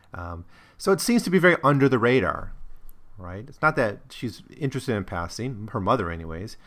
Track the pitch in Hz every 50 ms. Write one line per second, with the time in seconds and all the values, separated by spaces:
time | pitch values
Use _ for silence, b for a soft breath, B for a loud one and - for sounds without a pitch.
0 | b b b 90 87 85 85 85 87 b b b b b b b - 190 196 -
1 | - - 233 233 - - 170 190 160 180 165 - - 139 147 139 139 139 131 117
2 | 110 120 127 131 92 80 - - - - - - - - - - - - - -
3 | - - - - 90 87 90 101 117 131 131 - 156 156 156 147 123 107 101 -
4 | - - - - - 117 101 - - - - - 147 135 - 131 - - 113 104
5 | 95 - 98 87 85 - - - 113 131 135 101 107 110 - 113 95 101 123 123
6 | 92 85 85 82 82 80 80 82 98 113 - - b